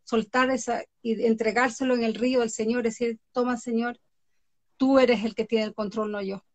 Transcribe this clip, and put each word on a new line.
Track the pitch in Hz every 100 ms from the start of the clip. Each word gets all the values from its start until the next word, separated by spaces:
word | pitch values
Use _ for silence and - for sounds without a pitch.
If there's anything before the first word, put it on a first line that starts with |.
Soltar | - 226 220 254 262
esa | 254 - 233 - _
y | 233 214 233
entregárselo | 220 220 214 254 233 262
en | 247
el | 226
río | 214 247 254
al | 233
Señor, | - 220 247
decir, | 226 - 240 226 _
"Toma, | 254 247 233
Señor, | 240 226 240 240 _ _ _ _ _ _ _ -
tú | 262 269
eres | 247 226
el | 226
que | -
tiene | 220 220
el | 214
control, | 220 208 214 214
no | 208
yo. | 196 190 _